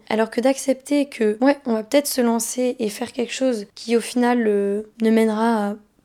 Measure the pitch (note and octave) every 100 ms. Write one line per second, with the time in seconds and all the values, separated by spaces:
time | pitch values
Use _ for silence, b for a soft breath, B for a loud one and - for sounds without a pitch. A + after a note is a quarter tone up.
0 | b A3 A3 A#3 B3 C4+ - C4 - C#4+
1 | C#4 - G#3+ G#3+ C4 C#4+ - A3 G#3+ C#4+
2 | C#4+ - A#3+ A#3 A#3 - B3+ B3+ A3 G#3
3 | A3+ - A#3 - C4 A#3 G3+ - - A#3
4 | A3 B3 A#3+ B3 A3 G3+ G3+ G3+ A3 -
5 | A3 A3 A3 G#3+ A3+ A3+ G3+ G#3 _ _